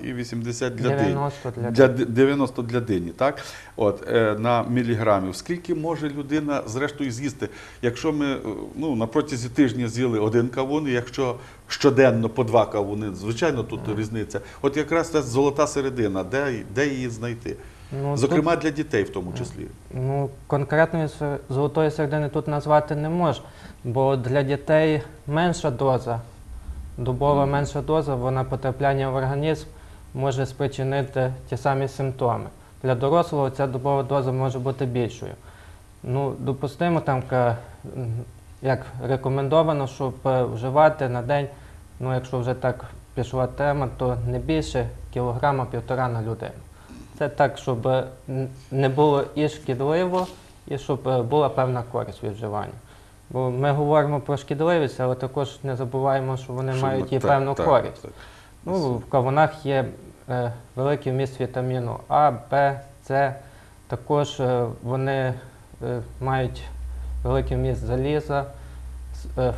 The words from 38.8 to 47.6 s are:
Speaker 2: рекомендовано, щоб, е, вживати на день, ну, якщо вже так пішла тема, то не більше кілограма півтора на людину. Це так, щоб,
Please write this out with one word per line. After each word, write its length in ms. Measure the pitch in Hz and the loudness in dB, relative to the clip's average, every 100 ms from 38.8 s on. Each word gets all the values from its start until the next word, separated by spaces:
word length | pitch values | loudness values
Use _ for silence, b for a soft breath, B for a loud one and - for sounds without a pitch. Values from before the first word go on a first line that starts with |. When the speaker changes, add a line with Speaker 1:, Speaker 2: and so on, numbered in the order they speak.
| - 123 123 | -4 -8 -2
Speaker 2:
рекомендовано, 800 | 131 131 135 139 156 160 147 135 | -2 0 -2 2 4 4 2 -2
щоб, 260 | - 135 127 135 | -4 -4 -2 0
е, 180 | 131 | 2
вживати 640 | 120 113 127 139 156 156 131 | 2 -2 0 6 6 6 0
на 120 | 123 | -2
день, 260 | 120 143 139 B B B - - | 0 0 0 B B B -18 -8
ну, 140 | 127 | -4
якщо 260 | 131 127 131 | -2 -2 -2
вже 140 | 120 | -2
так 320 | 123 131 120 - - - | -2 -2 -2 -8 -16 -10
пішла 340 | - 120 131 123 | -6 -4 -2 -2
тема, 400 | - 143 143 127 - | 0 0 0 -2 -2
то 200 | 127 120 117 | -2 0 -2
не 120 | 123 | -2
більше 500 | 123 156 151 131 117 - - | 0 0 0 -2 -2 -6 -8
кілограма 520 | 127 123 120 143 139 120 | -4 -2 0 0 0 -2
півтора 420 | 123 117 127 127 | -4 -4 -2 -2
на 120 | 117 | -2
людину. 300 | 110 113 - - - B B B B - | -4 -6 -8 -12 -18 B B B B -4
Це 120 | 143 | -2
так, 280 | - 143 | 2 2
щоб, 300 | - | 2